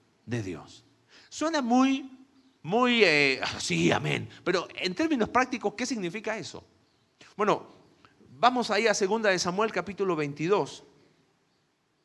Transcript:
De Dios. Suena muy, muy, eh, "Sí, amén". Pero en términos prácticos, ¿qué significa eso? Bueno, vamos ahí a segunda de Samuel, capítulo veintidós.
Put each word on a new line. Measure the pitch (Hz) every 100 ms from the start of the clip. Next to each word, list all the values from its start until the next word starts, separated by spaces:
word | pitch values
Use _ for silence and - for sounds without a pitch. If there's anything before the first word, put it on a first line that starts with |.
| _ _ -
De | 117
Dios. | 95 78 - - _ _ _ - _
Suena | - 302 311
muy, | 233 247 269 269 269 - _ _ _ _
muy, | 151 220 247 233
eh, | 185 147 139 127 - -
"Sí, | - 170 165
amén". | 101 147 123 110 -
Pero | 170 180 - -
en | 180
términos | 180 320 269 196
prácticos, | 240 254 254 208
¿qué | - 247
significa | 233 175 208 220 214
eso? | 135 87 - _ _ _ _ _ - -
Bueno, | 208 151 - - _ _ - _ -
vamos | 131 240 254 220
ahí | 202 226
a |
segunda | 196 190 226 214
de | 180
Samuel, | 180 185 220
capítulo | 190 175 190 190 156
veintidós. | 143 143 165 202 135 - - _ _ _ _ _ _ _ _ _ _ _